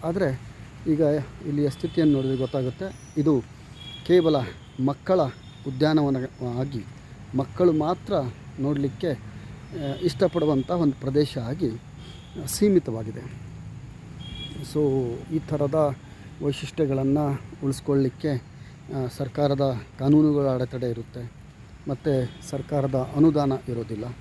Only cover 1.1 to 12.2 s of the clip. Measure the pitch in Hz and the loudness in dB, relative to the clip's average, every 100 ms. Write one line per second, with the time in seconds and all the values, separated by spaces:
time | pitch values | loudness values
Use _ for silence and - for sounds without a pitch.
1.1 | 151 139 - 165 147 147 139 165 - 156 | 2 -2 -10 -4 0 0 0 -4 4 4
2.1 | 139 131 131 127 139 127 127 190 - - | 4 2 0 0 0 -2 -4 -10 -10 -8
3.1 | - 151 139 - - - - - - - | 0 4 4 0 -16 -18 -16 -16 -14 4
4.1 | 180 160 147 120 - - - 131 143 - | 6 6 2 0 -10 -16 -2 -2 0 0
5.1 | 185 139 - - - 143 127 156 156 143 | 2 2 -2 -16 -12 -8 0 4 4 4
6.1 | 131 127 - 123 120 139 131 95 - - | 2 -2 -6 -6 -2 -4 -4 -10 -16 -18
7.1 | - - 131 135 - 180 156 151 180 - | -18 -4 -4 -2 2 4 4 2 -2 0
8.1 | 190 131 - - - 135 143 139 - 175 | 0 0 -6 -14 -4 -2 0 -2 -2 -2
9.1 | - - - - - - 175 139 135 175 | -2 -8 -14 -14 -16 -12 -6 -6 -2 -2
10.1 | - 185 175 151 135 127 175 151 131 131 | 2 2 4 4 4 2 4 2 2 0
11.1 | 139 147 139 117 123 117 117 - - - | 2 2 0 -6 -2 -2 -2 -10 -16 -16
12.1 | - | -16